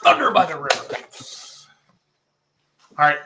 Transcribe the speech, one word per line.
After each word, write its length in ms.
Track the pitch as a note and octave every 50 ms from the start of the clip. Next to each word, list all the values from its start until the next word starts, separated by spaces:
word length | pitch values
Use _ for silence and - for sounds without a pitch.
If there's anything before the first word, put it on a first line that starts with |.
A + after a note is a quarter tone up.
| -
Thunder 280 | F4 - - - -
by 140 | - - F3+
the 100 | - D#3+
River. 380 | C#3+ C#3+ C#3 - - - - - - - - - - - - - - - - - - - _ _ _ _ _ _ _ _ _ _ _ _ _ _ _ _ _ _ _ _ _ _ _ _ _ _ -
All 60 | D3
right, 140 | D3 D3 D3 -